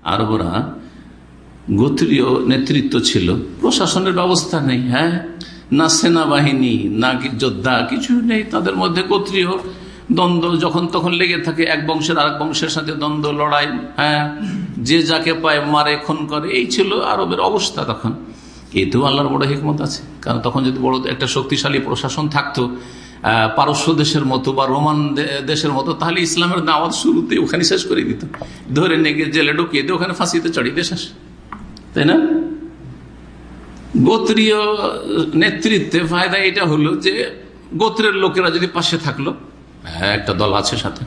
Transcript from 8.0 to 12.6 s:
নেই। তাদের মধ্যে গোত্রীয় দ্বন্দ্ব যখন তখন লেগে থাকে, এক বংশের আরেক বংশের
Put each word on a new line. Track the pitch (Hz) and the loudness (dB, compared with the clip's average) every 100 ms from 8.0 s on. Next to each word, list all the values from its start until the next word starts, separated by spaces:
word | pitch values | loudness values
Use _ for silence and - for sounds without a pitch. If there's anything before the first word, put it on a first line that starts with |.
| - | 2
নেই। | 240 233 220 | 2 2 0
তাদের | 208 - 180 190 | 0 -2 -2 0
মধ্যে | 185 170 | 0 0
গোত্রীয় | 190 202 196 190 175 190 - - - - - | 2 0 0 0 0 -2 -6 -14 -18 -20 -2
দ্বন্দ্ব | 165 180 170 170 165 | 2 4 2 2 2
যখন | 165 160 170 | 2 0 0
তখন | 180 175 | 0 0
লেগে | 175 180 170 | 2 2 0
থাকে, | 165 160 | -2 0
এক | 165 151 151 | 0 0 0
বংশের | 160 151 165 | -2 0 2
আরেক | 147 147 | 2 0
বংশের | 156 143 | -4 -2